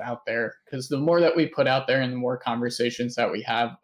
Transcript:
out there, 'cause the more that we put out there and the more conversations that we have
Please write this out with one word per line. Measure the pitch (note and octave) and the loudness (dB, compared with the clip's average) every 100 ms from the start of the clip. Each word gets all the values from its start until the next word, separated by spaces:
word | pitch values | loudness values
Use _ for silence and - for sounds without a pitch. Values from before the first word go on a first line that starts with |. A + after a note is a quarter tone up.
out | - A#2 - | -8 -8 -4
there, | A#2 A2 - _ | -2 -4 -6 _
'cause | C3+ B2+ | -10 -4
the | C#3 | 0
more | D3+ E3+ | 2 4
that | E3+ E3 | 4 4
we | D3+ | 0
put | - C3 | 2 2
out | C3 C3+ | 2 2
there | C3+ | 0
and | B2+ | 0
the | B2 | -2
more | B2 B2 | -4 -2
conversations | B2 A#2 A#2+ - A#2+ - B2 A#2+ | -2 -2 -2 0 -2 0 -4 0
that | A2+ | 0
we | G#2 | 0
have | A#2 A2+ A#2+ - | -2 0 0 -2